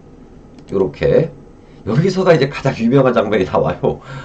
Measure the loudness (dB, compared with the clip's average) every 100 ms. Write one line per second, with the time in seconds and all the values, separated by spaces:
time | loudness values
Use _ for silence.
0 | -20 -20 -20 -20 -20 -20 -8 -4 -4 -2
1 | 0 2 0 -6 -20 -20 -20 -14 -4 0
2 | 0 0 2 2 2 -2 -4 -2 2 4
3 | 4 2 0 0 0 0 -2 -2 -4 -4
4 | -10 -16